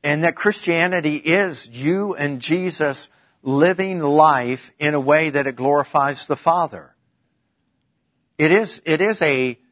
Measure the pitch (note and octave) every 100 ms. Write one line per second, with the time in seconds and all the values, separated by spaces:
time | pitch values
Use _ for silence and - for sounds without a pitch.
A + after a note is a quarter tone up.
0 | D3 D3+ E3 D#3+ G#3 G#3+ - E3 F3 F3+
1 | D3+ D3+ D#3 F3+ F#3+ C#3 A2+ A#2+ C#3 F#3
2 | G3+ F3+ C#3+ C3+ - E3+ F#3 D#3 D3+ C3+
3 | - _ _ _ C3+ C#3 E3+ F#3 F#3+ F3+
4 | D3 D3 D#3 C#3 B2 B2+ - _ D3+ D3
5 | C3 D3+ D#3+ C#3+ C#3 B2 C3 D3 C#3 D3+
6 | C#3 C#3 - C#3+ - E3+ E3 F#2+ - _
7 | _ _ _ _ _ _ _ _ _ _
8 | _ _ _ _ D#3 F#3+ A3 - - D#3
9 | G3 G#3+ D#3+ C3+ B2+ A#2+ _